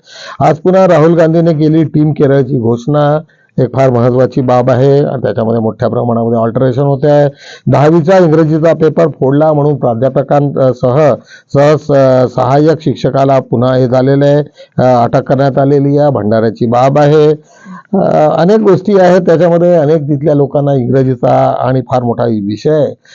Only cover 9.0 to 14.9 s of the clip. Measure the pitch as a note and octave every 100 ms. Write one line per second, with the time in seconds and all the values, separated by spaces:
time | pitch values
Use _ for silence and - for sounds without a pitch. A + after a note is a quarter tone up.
9 | B2+ - C3+ C#3+ D#3 D3+ D3 C3+ C3 A2+
10 | C3 C#3 C3 C#3+ C#3+ C3+ C3 B2 B2+ C3+
11 | D3+ G#2 - - _ C#3 D3 D3+ D3+ C#3
12 | C3 B2+ B2+ C3 A#2+ C#3+ D#3 D3+ D3 A#2
13 | C#3+ C3+ C#3 C3+ - A#2+ B2+ B2+ B2+ B2+
14 | C3+ C#3+ C#3+ D3 C#3+ - - - B2+